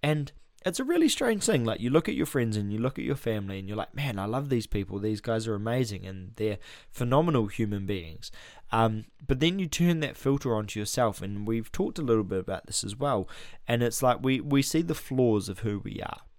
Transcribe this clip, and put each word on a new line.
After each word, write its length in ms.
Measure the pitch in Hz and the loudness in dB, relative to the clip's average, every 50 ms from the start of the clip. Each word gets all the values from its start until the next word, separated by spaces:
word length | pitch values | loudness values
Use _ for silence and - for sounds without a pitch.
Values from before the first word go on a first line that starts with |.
| - | 2
And 280 | 143 151 151 143 139 - - - _ _ - - | 2 2 2 0 -4 -8 -16 -20 _ _ -4 -4
it's 140 | 185 175 - | -4 -2 -2
a 40 | 262 | 0
really 260 | 254 339 349 330 294 | 2 4 4 6 4
strange 340 | - - 277 240 220 202 - | 4 4 2 2 2 2 2
thing. 200 | - - 139 117 | 4 4 4 4
Like, 160 | 113 110 - | 2 0 0
you 120 | 113 123 | 0 4
look 180 | 135 160 170 - | 4 4 4 2
at 60 | - | 0
your 100 | - 160 | 0 0
friends 320 | - - 139 120 113 107 107 | 0 2 0 2 2 2 0
and 160 | 104 101 104 | 0 0 -2
you 60 | 110 | 0
look 180 | 117 127 - - | -2 -2 -2 -2
at 80 | - | -2
your 100 | - 139 | -2 -2
family 440 | 131 - 120 110 107 101 98 98 98 | -2 0 -2 -2 -2 -4 -6 -6 -8
and 80 | 95 98 | -6 -6
you're 100 | 104 107 | -6 -6
like, 160 | 98 - - | -6 -6 -6
"Man, 240 | - 143 139 110 98 | -6 -4 -4 -4 -4
I 80 | 95 | -4
love 240 | 104 110 131 147 143 | -2 -2 -2 0 0
these 160 | 131 120 107 | 0 0 0
people. 320 | - - 107 98 92 98 98 | 0 -2 -2 -2 -2 -4 -4
These 240 | 98 107 110 101 | -2 -2 -2 -2
guys 260 | - - 113 113 110 113 | -2 -2 -2 -2 0 -2
are 60 | 110 | -4
amazing 540 | 101 104 113 117 127 131 107 104 92 95 95 | -2 -2 -2 0 0 0 -2 -4 -8 -10 -10
and 240 | 95 95 92 95 110 - | -12 -12 -12 -14 -8 -2
they're 200 | 107 107 104 104 - - - - - - | -2 -2 -2 -4 -8 -14 -18 -20 -20 -16
phenomenal 560 | - - 123 120 131 139 165 175 156 127 110 | -6 -4 0 4 4 4 4 6 4 2 2
human 400 | 98 - - 113 104 101 101 98 | 2 0 -2 -2 -2 0 -4 -4
beings." 460 | 95 101 95 85 80 80 78 - - - - - - - - - - | -4 -4 -4 -6 -10 -12 -12 -14 -14 -14 -14 -18 -18 -20 -18 -10 -2
Um, 340 | - 113 113 113 110 107 110 - _ - - | 2 4 4 4 2 0 -6 -10 _ -20 -2
but 140 | - 139 127 | -2 0 4
then 200 | 151 165 180 196 | 4 2 4 2
you 80 | 190 160 | -2 -2
turn 320 | - - 175 175 175 160 | 0 4 4 4 4 4
that 180 | 151 139 - - | 0 -4 -6 -2
filter 380 | - 135 139 139 - 131 117 | 0 2 2 2 2 0 0
onto 240 | 107 107 101 - 107 | 0 -2 -4 -4 -6
yourself, 420 | 104 104 - - 127 110 101 - | -4 -2 0 2 2 2 2 -2
and 260 | - 98 101 104 104 107 | -6 -6 -6 -6 -2 -2
we've 240 | 113 117 110 - | -2 -2 -2 -4
talked 280 | - - 185 214 - - | -2 -2 -2 -2 -2 -4
a 20 | |
little 220 | 160 123 117 110 107 | 2 4 4 4 4
bit 160 | 92 101 95 | 2 -2 -4
about 260 | 90 - 95 87 - | -4 -4 -6 -6 -8
this 180 | - - - - | -6 -6 -4 -4
as 120 | 101 101 | -4 -6
well. 340 | 123 143 143 135 107 92 - - - - - - - - - | -2 -2 0 0 0 -2 -4 -8 -14 -14 -14 -14 -14 -4 -2
And 160 | 120 117 120 | 0 2 2
it's 180 | 120 110 - | 2 0 2
like 220 | - 127 120 - 127 | 2 2 2 2 2
we, 180 | 131 131 127 | 2 2 2
we 220 | - 143 143 139 139 | 2 4 4 4 4
see 180 | - - 160 | 4 2 0
the 140 | 165 165 160 | 0 0 -2
flaws 540 | - - - 131 127 127 120 110 104 95 92 | -6 -4 -4 2 4 4 6 4 4 2 -2
of 100 | 95 - | -8 -4
who 180 | - 110 104 101 | -4 -4 -4 -4
we 240 | 101 - 104 101 | -6 -6 -8 -8
are. 200 | - - - - - - - | -8 -8 -10 -12 -14 -20 -20